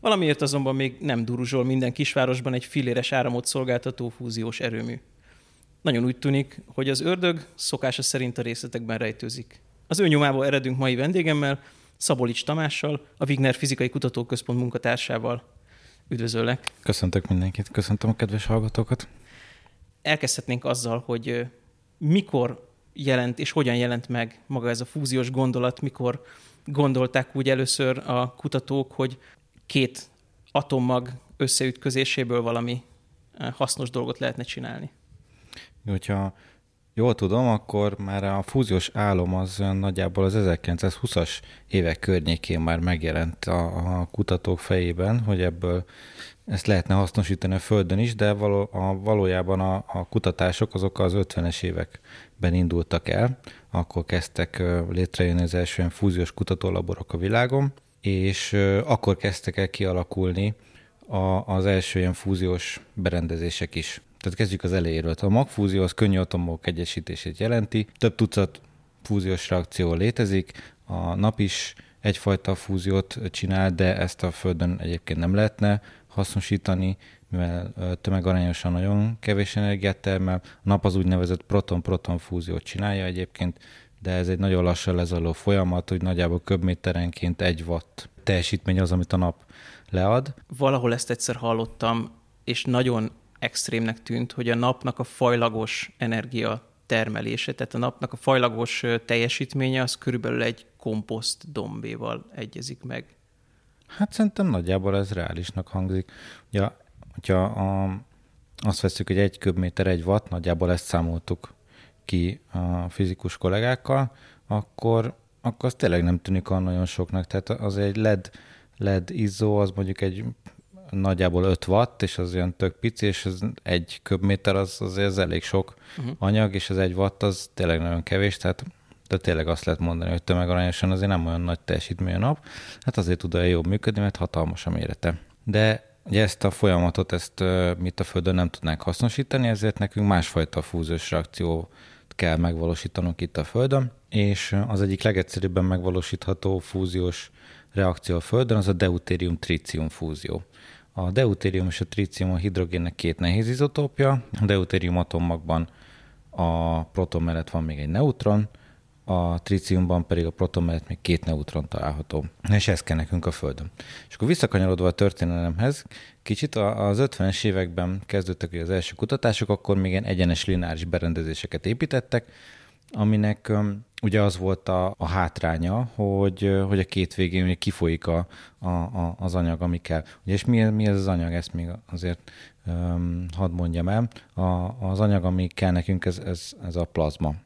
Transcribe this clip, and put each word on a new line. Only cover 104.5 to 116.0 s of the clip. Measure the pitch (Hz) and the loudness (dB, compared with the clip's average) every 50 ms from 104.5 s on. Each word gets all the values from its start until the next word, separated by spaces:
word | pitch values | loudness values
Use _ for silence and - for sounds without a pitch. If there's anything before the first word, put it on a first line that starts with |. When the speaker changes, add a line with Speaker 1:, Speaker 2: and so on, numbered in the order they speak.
| 120 92 85 87 95 95 92 98 98 | 2 0 0 2 0 0 2 0 0
Speaker 2:
ez | 98 98 95 98 | 0 0 -2 -4
reálisnak | 90 85 - - 85 90 - - 95 90 - | -4 -4 -4 -6 -6 -8 -6 -6 -8 -8 -4
hangzik. | - 104 92 95 95 92 92 - - - - - - - _ _ | -4 -4 -2 0 0 -2 -2 -4 -12 -20 -20 -20 -20 -20 _ _
Ugye, | - 104 98 110 - _ _ _ _ - - - - | 0 0 0 0 -2 _ _ _ _ -20 -20 -18 -16
hogyha | - - - 95 92 92 | -14 0 2 2 4 4
a, | 101 113 - 98 95 98 95 95 95 92 104 123 _ _ _ _ _ _ _ _ _ - | 2 0 0 0 0 0 0 0 -2 -4 -6 -10 _ _ _ _ _ _ _ _ _ -16
azt | - - 107 95 - | -4 0 0 0 2
vesszük, | - 95 - - 95 | 0 0 0 0 -2
hogy | - 98 92 | 0 4 4
egy | 101 98 - - | 4 2 2 0
köbméter | - 98 87 90 92 90 - - 95 | 0 0 2 2 0 -2 0 0 2
egy | 95 92 85 82 | 2 2 2 2
watt, | 90 98 107 - - | 2 2 2 2 -2
nagyjából | - 90 78 87 85 82 90 87 90 | -6 -4 0 0 0 2 2 2 2
ezt | 87 - | 0 0
számoltuk | - - 87 85 82 82 85 - - 87 - - - - _ _ _ - - - - _ _ _ - | 0 0 0 2 0 -2 -4 -4 -4 -6 -6 -6 -20 -20 _ _ _ -20 -20 -20 -20 _ _ _ -2
ki | - 87 85 87 104 - _ _ - | 0 0 0 0 -2 -6 _ _ -6
a | 92 90 90 90 87 87 87 | -4 -2 -2 -2 -2 -4 -6
fizikus | - - 98 92 90 - - 92 - | -2 -2 -2 -2 -2 -4 -6 -10 -8
kollégákkal, | - - 92 92 104 113 123 127 123 - - 135 135 135 123 - - - - - _ _ | -2 0 2 2 2 2 0 0 -2 -2 0 0 0 0 -2 -6 -12 -20 -20 -20 _ _
akkor, | _ - 107 104 _ _ - - 113 113 113 110 123 - _ _ _ _ _ | _ -4 -4 -4 _ _ -4 0 2 2 2 0 -2 -6 _ _ _ _ _
akkor | - 120 113 _ - | -6 -6 -4 _ -4
az | 131 - | -4 -2
tényleg | - - 107 87 87 | 0 2 2 4 4